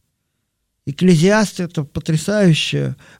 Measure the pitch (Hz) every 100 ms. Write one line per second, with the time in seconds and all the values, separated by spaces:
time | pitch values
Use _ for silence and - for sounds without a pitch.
0 | _ _ _ _ _ _ _ _ - 139
1 | 180 160 185 214 202 - 175 165 139 160
2 | - 156 - 214 185 151 - 143 135 131
3 | -